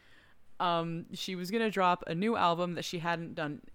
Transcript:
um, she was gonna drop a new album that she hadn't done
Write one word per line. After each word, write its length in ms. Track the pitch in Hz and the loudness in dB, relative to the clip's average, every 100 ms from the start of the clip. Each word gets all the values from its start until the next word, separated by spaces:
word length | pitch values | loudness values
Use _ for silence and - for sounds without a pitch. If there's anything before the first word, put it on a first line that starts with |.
| - - - - - - | -20 -20 -20 -20 -20 -2
um, 460 | 180 170 165 165 - | 0 2 0 -4 -6
she 200 | 180 - | -8 -6
was 160 | 185 180 | -6 -2
gonna 220 | 226 220 | 0 2
drop 320 | 196 180 180 - | 4 4 4 0
a 60 | 165 | 0
new 200 | 208 220 | 2 4
album 380 | 180 170 175 170 | 4 4 0 -2
that 80 | |
she 160 | - 180 | -4 -4
hadn't 360 | 165 170 165 170 | -2 -2 -4 -6
done 260 | 151 147 - | -6 -6 -10